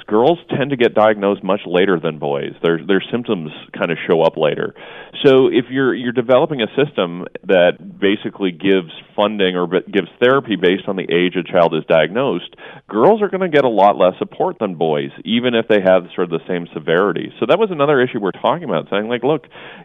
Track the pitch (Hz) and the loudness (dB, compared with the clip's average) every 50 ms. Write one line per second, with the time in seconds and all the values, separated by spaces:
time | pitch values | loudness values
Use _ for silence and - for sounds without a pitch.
0 | - - 104 110 123 151 170 165 - - - 135 - 143 139 120 117 107 - 107 | -6 -2 0 2 4 2 2 0 -4 -6 -4 -4 -2 -2 0 0 0 2 2 4
1 | 107 110 110 104 98 101 101 95 107 92 98 101 - 90 87 90 98 98 92 82 | 4 4 2 2 0 0 0 0 -2 -2 -2 -2 -2 -2 0 2 2 2 2 0
2 | 76 82 78 76 78 73 71 69 71 69 71 - - 85 85 80 71 87 98 95 | -2 -4 -6 -6 -6 -4 -4 -4 -6 -8 -6 -4 -2 0 0 -2 -2 -2 -2 -2
3 | - - - 120 117 - 110 90 78 78 - - - - - - 98 85 82 - | -2 -4 -6 -6 -4 -4 -6 -6 -6 -10 -14 -16 -18 -16 -8 -6 -4 -4 -4 -4
4 | - - 90 80 80 82 - 80 78 73 - - - - - - - - - - | -2 0 2 2 2 2 2 0 0 0 0 -2 -6 -8 -8 -12 -20 -20 -20 -20
5 | - - - - - 143 131 131 131 - - 120 120 - 127 135 135 127 90 110 | -20 -18 -8 0 2 4 6 6 6 4 2 0 0 -2 -2 -2 0 0 0 -2
6 | 120 123 120 127 117 117 127 127 160 165 156 127 110 104 - 139 143 147 - - | -4 -4 -4 -4 0 2 2 2 2 0 -2 -4 -4 -4 -2 -2 -2 -2 -2 -2
7 | 95 87 85 87 90 - - - - 92 98 90 87 87 80 - 85 101 85 - | -4 -4 -4 -8 -10 -12 -14 -10 -2 2 4 4 4 4 2 0 -8 -20 -8 -2
8 | 101 98 104 - - 113 - - 98 92 87 76 95 98 98 95 87 78 - - | 0 0 0 -2 -4 -10 -8 -6 -6 -6 -4 -4 0 0 0 0 0 -4 -12 -20
9 | - _ _ - 104 104 107 104 95 92 90 90 90 85 90 87 - - 92 98 | -20 _ _ -2 -2 -2 0 0 -2 0 0 -2 -2 -2 -2 -2 -2 -2 -2 -4
10 | 85 - - _ 120 123 135 139 131 120 104 90 90 87 95 98 - - 98 92 | -4 -4 -2 _ 2 2 2 2 0 -2 -2 0 2 2 0 0 -2 -6 -6 -6
11 | 85 - 80 87 90 92 87 92 82 - 95 90 82 82 78 78 - - 85 80 | -4 -2 0 0 0 0 -2 -4 -6 0 2 2 2 2 2 -2 0 2 2 2
12 | 78 80 92 120 139 127 92 87 - - - - - - - - - - 95 107 | 2 2 0 -2 -2 -2 -4 -4 -8 -12 -18 -20 -20 -20 -20 -20 -14 -6 0 2
13 | 127 185 220 214 208 185 - 185 190 175 147 143 131 123 113 98 95 104 73 73 | 4 4 4 4 0 -2 -2 -4 -2 0 2 2 2 2 4 4 4 4 4 4
14 | 92 90 92 - 104 - - - 156 185 - - 113 98 90 76 82 80 76 73 | 2 2 2 0 -6 -8 -4 -4 -4 -4 -2 -4 -4 -4 -4 -2 -2 -2 -2 -2
15 | 69 69 - - - 87 110 120 120 127 120 113 110 - 110 104 92 92 92 92 | -4 -6 -10 -12 -6 -4 -2 -2 0 0 0 0 0 2 2 2 4 4 4 4
16 | 87 87 - - 90 87 85 80 - - 92 87 87 - - 82 76 80 82 87 | 2 -2 -4 -6 -4 -4 -4 -6 -4 -6 -6 -6 -6 -8 -10 -8 -2 0 0 2
17 | 101 98 82 - - - - - - 110 156 190 226 196 180 147 143 147 151 127 | 2 0 0 -4 -6 -8 -8 -4 0 0 2 2 0 -2 -2 0 0 2 2 2
18 | 127 127 - 117 101 92 - - - 110 135 170 175 123 90 78 - - 95 101 | 2 0 -2 -4 -4 -4 -4 -2 -2 -2 -2 -2 -4 -4 -4 -4 -4 -4 -4 -4
19 | 107 113 123 117 127 135 160 - - _ - - - - - - | -4 -4 -4 -4 -2 -2 -2 -2 -6 _ -20 -20 -20 -20 -20 -20